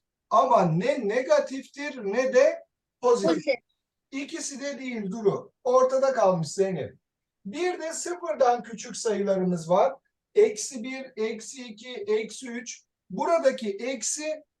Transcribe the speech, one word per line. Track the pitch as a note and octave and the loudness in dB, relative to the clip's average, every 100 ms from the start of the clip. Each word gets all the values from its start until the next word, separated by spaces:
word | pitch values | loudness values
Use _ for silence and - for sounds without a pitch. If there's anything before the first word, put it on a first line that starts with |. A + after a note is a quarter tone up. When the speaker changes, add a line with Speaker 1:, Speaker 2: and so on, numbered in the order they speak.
| _ _ - | _ _ 2
Speaker 1:
ama | - B3+ A3+ | 4 6 6
ne | F3+ D#3+ B3 C#4+ G3+ | 4 2 2 0 0
negatiftir | A#3+ C#4+ D4 C#4 C4+ - C4+ D4 C4 | 0 4 4 2 -6 -10 -10 -10 -6
ne | G3 A3+ C4 | -4 0 4
de | B3 D4+ - - _ _ - | 6 6 2 -12 _ _ -2
pozitif. | - - G3 | 2 2 2
Speaker 2:
Pozitif. | D#4+ D4+ B3 _ _ _ _ _ | 0 0 -4 _ _ _ _ _
Speaker 1:
İkisi | C4+ C#4+ D#4+ - C4+ | -10 -8 -8 -10 -8
de | C#4+ B3+ | -8 -8
değil | B3+ A3+ F#3+ | -8 -6 -6
Duru. | A3+ G3+ C#3+ - _ | 0 0 -2 -8 _
Ortada | B3 B3+ B3+ C4 C4 | 2 4 4 2 2
kalmış | A#3 G3 F3 D3+ | 4 4 2 -2
Zeynep. | F#3+ F#3+ E3 A2 - _ _ _ _ | 0 0 -2 -8 -12 _ _ _ _
Bir | G3 C4+ F4+ E4+ | -10 -4 -4 -4
de | D#4+ | -8
sıfırdan | D#4+ F4 F4 E4 C#4 B3 A#3+ | -8 -8 -8 -4 2 2 2
küçük | - A3 B3 - | -4 -14 -12 -6
sayılarımız | A3+ G3+ G3 F#3+ F3+ E3+ D#3+ | -2 0 0 2 0 -2 2
var. | F#3 C4 - _ _ _ | 2 2 0 _ _ _
Eksi | G#3 A#3+ - - B3+ | 4 4 2 -8 -8
bir, | B3 C4 C4 G#3+ | -8 -10 -10 -4
eksi | A3 A3 - C4+ | -4 -4 -12 -14
iki, | B3 G#3 B3 | -14 -14 -14
eksi | A#3+ G3+ A3 A3 - B3+ | -10 -2 -2 -2 -10 -10
üç. | A#3 A#3 - _ _ - | -10 -12 -16 _ _ -10
Buradaki | F#3+ D#4 E4 C4+ - G#3+ | -4 2 4 4 2 -6
eksi | G3 B3 C4 - D4+ D4+ D4+ _ _ | -6 -6 -6 -6 -6 -6 -8 _ _